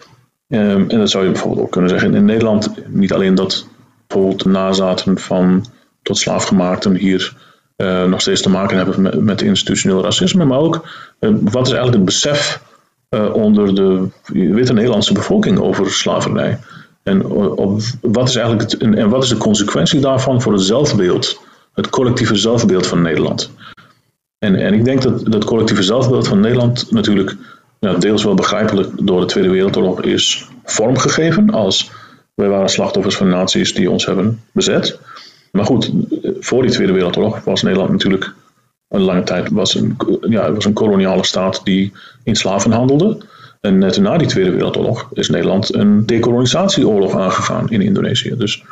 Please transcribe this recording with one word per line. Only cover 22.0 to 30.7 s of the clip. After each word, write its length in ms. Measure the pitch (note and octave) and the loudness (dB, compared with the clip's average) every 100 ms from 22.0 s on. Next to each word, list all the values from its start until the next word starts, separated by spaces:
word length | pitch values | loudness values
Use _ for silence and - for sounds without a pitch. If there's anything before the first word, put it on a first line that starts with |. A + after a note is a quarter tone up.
| B2 A#2+ A2+ G#2 | 0 0 0 0
zelfbeeld 500 | A2 A#2 A2 F#2 F2 | 0 2 2 2 0
van 160 | F2 | 0
Nederland? 480 | E2+ D2+ D#2 - - - - - - _ _ _ _ _ | 0 0 -2 -4 -8 -14 -20 -20 -20 _ _ _ _ _
En, 160 | G#2+ | 0
en 200 | F#2 G2 | 0 2
ik 100 | G#2+ | 2
denk 180 | A#2+ C3+ | 2 2
dat 220 | B2+ - A2 | 0 -2 -2
dat 120 | A2 | -2
collectieve 380 | - A2+ G#2+ G#2 | 0 0 2 0
zelfbeeld 460 | F#2 A#2+ B2 A#2+ - | 0 0 2 0 2
van 120 | G2+ | 2
Nederland 500 | A2 B2 A#2+ - - | 2 2 0 0 -2
natuurlijk, 460 | A2+ G#2 G2+ G2 - - - _ _ | 0 2 0 0 -6 -16 -20 _ _
ja, 140 | G#2 | -2
deels 300 | F2+ G3+ G#3 | 0 2 2
wel 100 | G#2 | 2
begrijpelijk 560 | F#2+ - G#2 G#2 G2+ F#2 - G2 | 2 0 0 0 0 -2 -2 0
door 140 | F2+ | 0
de 60 | F2+ | 0
Tweede 240 | G#2 F#2 | 0 2
Wereldoorlog 520 | F#2+ G2 G2 F#2 - | 2 2 0 -2 -2
is 460 | - G2+ - - - - | -2 0 -2 -4 -10 -20
vormgegeven 840 | - | -6